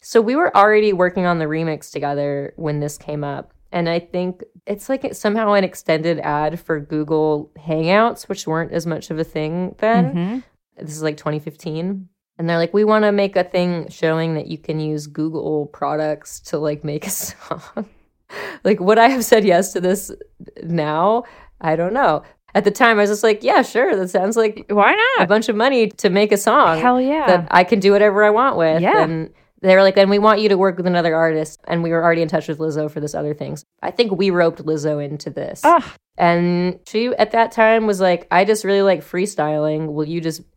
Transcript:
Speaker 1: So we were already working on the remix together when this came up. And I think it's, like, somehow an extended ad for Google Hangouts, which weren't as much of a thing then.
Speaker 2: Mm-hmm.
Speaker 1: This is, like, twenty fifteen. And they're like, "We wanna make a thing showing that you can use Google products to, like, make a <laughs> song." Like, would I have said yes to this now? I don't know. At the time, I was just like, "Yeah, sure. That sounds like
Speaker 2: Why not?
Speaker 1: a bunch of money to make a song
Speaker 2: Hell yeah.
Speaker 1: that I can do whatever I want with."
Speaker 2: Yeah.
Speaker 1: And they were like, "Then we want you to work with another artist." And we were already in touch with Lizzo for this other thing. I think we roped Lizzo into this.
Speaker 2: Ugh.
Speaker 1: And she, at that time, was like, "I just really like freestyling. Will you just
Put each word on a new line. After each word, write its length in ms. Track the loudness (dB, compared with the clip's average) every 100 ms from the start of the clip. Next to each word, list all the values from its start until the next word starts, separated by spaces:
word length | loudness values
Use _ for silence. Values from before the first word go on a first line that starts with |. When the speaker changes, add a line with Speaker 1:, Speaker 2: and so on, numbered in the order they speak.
Speaker 1:
So 200 | 0 0
we 160 | 2 0
were 200 | 2 4
already 360 | 4 4 2
working 340 | 2 0 0 0
on 140 | 0
the 60 | -2
remix 440 | -4 -4 -6 -8
together 600 | -8 -6 -4 -4 -6 -8
when 240 | -8 -6 -4
this 180 | -6 -8
came 280 | -10 -8
up. 280 | -8 -8 -12 _ _
And 160 | -4 -2
I 100 | -4
think 460 | -4 -6 -6 -8 -16 _ -10
it's, 220 | -10 -6
like, 240 | -6 -6 -4
somehow 380 | -4 -2 2
an 100 | 2
extended 560 | 0 -6 -4 -2 0 -4
ad 400 | -2 -2 -2 -6
for 180 | -6 -6
Google 720 | -4 -6 -2 -2 0 -2 -6 -16
Hangouts, 680 | -6 -4 2 2 2 -2 -12
which 180 | -10 -4
weren't 240 | -4 -4
as 160 | -4 -4
much 240 | -8 -8
of 80 | -6
a 60 |
thing 500 | -6 -4 -6 -4 -6 -4
then. 360 | 0 2 0
Speaker 2:
Mm-hmm. 720 | -2 -4 -6 -12 _ _ _ -16
Speaker 1:
This 80 |
is, 80 | -6
like, 140 | -6 -6
twenty 240 | -6 -6
fifteen. 680 | -8 -12 -10 -8 -6 -8 -12 _ _ _
And 100 | -2
they're 80 | 0
like, 160 | 0
"We 120 | 2
wanna 260 | 2 2 2
make 240 | 2 0
a 80 | 0
thing 460 | -2 -2 -2 -4 -8
showing 460 | -4 -2 0 -2
that 120 | -4 -6
you 120 | -12
can 200 | -8 -6
use 300 | -4 -6 -8
Google 580 | -6 -6 -4 -4 -4 -4
products 720 | -6 -6 -2 -4 -6 -10 -20
to, 160 | -8 -4
like, 260 | -4 -6
make 200 | -8 -8
a 60 | -8
<laughs> 0 |
song." 760 | -10 -10 -14 -12 -12 -12 -12 -12 _ _ _ _ -14 -14 -6
Like, 160 | -2 0
would 200 | 2 4
I 100 | 4
have 160 | 4
said 200 | 4 4
yes 280 | 6 2 2
to 80 | -2
this 320 | -2 -2 -4 -16 -20 _ -20 -16
now? 600 | -6 -4 -2 0 2 0 -4 -20 -20 _
I 160 | -2 -2
don't 160 | -2
know. 300 | 0 2 0 -4 _ _
At 100 | 0
the 60 | 0
time, 280 | 2 4 4
I 40 |
was 80 | 2
just 120 | 2
like, 200 | 0 0
"Yeah, 200 | 2 2
sure. 340 | 2 0 0 0
That 120 | 0
sounds 260 | -2 0 0
like 300 | 0 -2 -4
Speaker 2:
Why 240 | 2 4
not? 320 | 4 2 2
Speaker 1:
a 20 | 2
bunch 220 | 2 0
of 80 | 0
money 320 | 2 2 0
to 200 | 0 0
make 200 | 2 2
a 40 | 2
song 420 | 2 4 4 4
Speaker 2:
Hell 220 | 2 2
yeah. 260 | 0 0 2
Speaker 1:
that 220 | 2 4
I 140 | 2
can 160 | 2 2
do 100 | 4
whatever 300 | 6 4 4
I 60 | 4
want 260 | 4 2 2
with." 240 | 2 2
Speaker 2:
Yeah. 200 | 2 2
Speaker 1:
And 280 | 2 -2 -8 _ _ _
they 140 | 4
were 80 | 6
like, 120 | 6 4
"Then 120 | 4
we 80 | 4
want 220 | 4 4
you 80 | 4
to 60 | 2
work 180 | 2 0
with 100 | 0
another 280 | 0 2 2
artist." 440 | 0 0 -4 -10 -6
And 160 | -4
we 80 | -2
were 120 | 0
already 180 | 2 0
in 60 | 0
touch 180 | -2 -4
with 100 | -6
Lizzo 320 | -4 -4 -6
for 100 | -6
this 140 | -8
other 200 | -6 -6
thing. 240 | -6 -10 -12 -16 _
I 80 | -12
think 220 | -2 -2
we 180 | 0 0
roped 340 | 2 2 0
Lizzo 400 | -6 -4 -2 -4
into 260 | -6 -10 -10
this. 320 | -10 -10 -2
Speaker 2:
Ugh. 180 | 2 2 0 -16 _ -2
Speaker 1:
And 640 | 0 2 0 0 -2 -6 -6
she, 220 | -4 -4 0
at 140 | 0
that 200 | 2 0
time, 340 | 2 4 4 2
was 140 | 0
like, 260 | 2 0 0
"I 140 | 0
just 200 | 2 0
really 180 | 2 2
like 180 | 2 2
freestyling. 880 | -2 -4 -4 -2 -2 0 -2 -2 -4
Will 140 | -6 -4
you 120 | -4
just 220 | -6 -8 -14